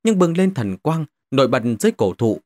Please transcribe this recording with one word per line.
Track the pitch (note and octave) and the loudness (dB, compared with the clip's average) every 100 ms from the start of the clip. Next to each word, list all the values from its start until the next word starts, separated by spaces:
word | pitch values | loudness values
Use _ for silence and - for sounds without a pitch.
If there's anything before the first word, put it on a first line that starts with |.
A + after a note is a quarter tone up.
nhưng | A3 G3 | 0 2
bừng | F3 E3 | 2 2
lên | F#3+ | 0
thần | F#3+ G#2 F#2 | 0 -4 -4
quang, | D3+ D#3+ D3+ _ _ | -4 -4 -6 _ _
nổi | C3+ B2+ | 0 2
bật | B2+ A#2+ A2 | 0 -2 0
dưới | G#3+ | 0
cổ | - G2+ | 0 -2
thụ, | - A#2 F2+ | 0 -2 -2